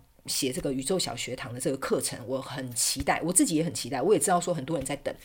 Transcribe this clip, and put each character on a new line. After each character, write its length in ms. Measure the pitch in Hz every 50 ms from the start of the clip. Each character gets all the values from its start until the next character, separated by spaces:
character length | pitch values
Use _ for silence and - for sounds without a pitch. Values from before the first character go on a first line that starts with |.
| - _ _ _ -
写 260 | - - - 143 127
这 80 | 127 -
个 100 | - 143
宇 100 | 131 135
宙 160 | 131 - 190 175
小 160 | - 120 123
学 220 | 120 - 117 127
堂 160 | - - 120
的 80 | 117 127
这 100 | - 160
个 60 | 135
课 240 | 135 - - 220 139
程， 180 | 127 - - - 110
我 140 | 107 131 131
很 340 | 127 - 127 143 131 123 120
期 280 | - - - - 135
待， 180 | - 185 175 -
我 80 | - 165
自 140 | 135 - 302
己 100 | - 165
也 60 | 151
很 120 | 165 151 117
期 160 | - - 120
待， 100 | 135 123
我 140 | 139 196 208
也 40 | -
知 100 | - 196
道 100 | 180 170
说 140 | - 180 170
很 100 | 151 131
多 140 | 160 165 143
人 80 | -
在 100 | - 147
等， 180 | - - - - -